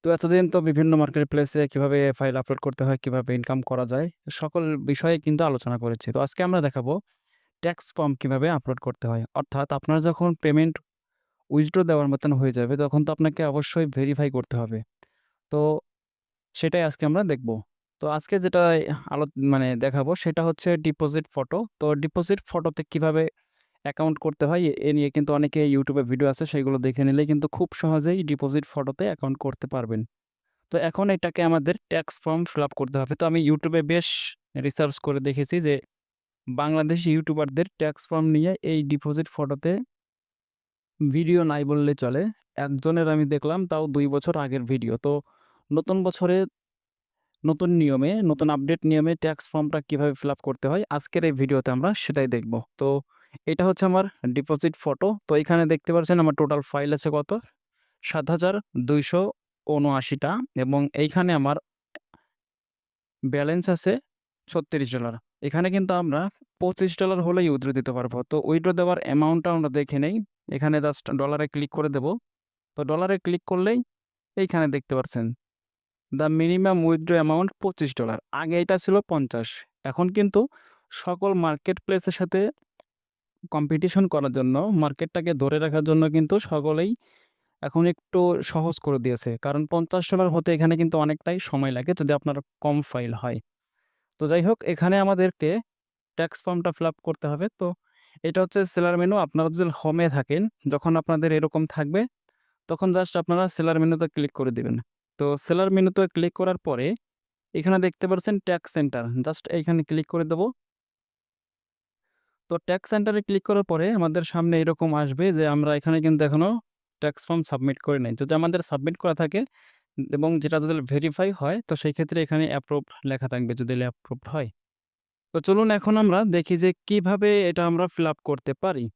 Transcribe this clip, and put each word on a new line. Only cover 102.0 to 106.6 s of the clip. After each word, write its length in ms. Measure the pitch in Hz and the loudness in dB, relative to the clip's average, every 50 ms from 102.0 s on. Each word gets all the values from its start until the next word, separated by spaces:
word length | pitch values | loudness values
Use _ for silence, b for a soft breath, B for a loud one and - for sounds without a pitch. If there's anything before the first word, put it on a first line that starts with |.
| 233 254 _ _ _ _ _ _ _ _ _ _ _ - | -2 -2 _ _ _ _ _ _ _ _ _ _ _ -8
তখন 200 | - 180 196 190 | -4 0 2 2
just 240 | 175 185 185 175 - | 2 2 0 0 -2
আপনারা 280 | 180 170 - 170 175 185 185 | -4 0 0 2 2 2 0
সেলার 280 | - - 165 165 165 160 | 0 0 0 2 4 4
মেনুতে 260 | 160 165 165 156 170 156 | 4 2 2 2 0 -2
ক্লিক 260 | _ 151 147 143 _ - | _ -2 -4 -2 _ -2
করে 120 | 135 127 117 | -2 -2 -2
দিবেন। 220 | 117 - - 117 120 120 _ _ _ _ _ _ - | -2 -2 -2 -2 -4 -4 _ _ _ _ _ _ -4
তো 60 | 143 143 143 143 | -2 -2 -2 -2
সেলার 320 | - - 170 175 190 190 | -2 -2 0 2 2 2
মেনুতে 320 | 190 190 185 185 185 - 190 175 | 4 4 4 4 4 2 0 2
ক্লিক 240 | _ 170 165 175 _ | _ 0 -2 -2 _
করার 240 | - 185 185 185 175 | -2 -2 -2 -2 -2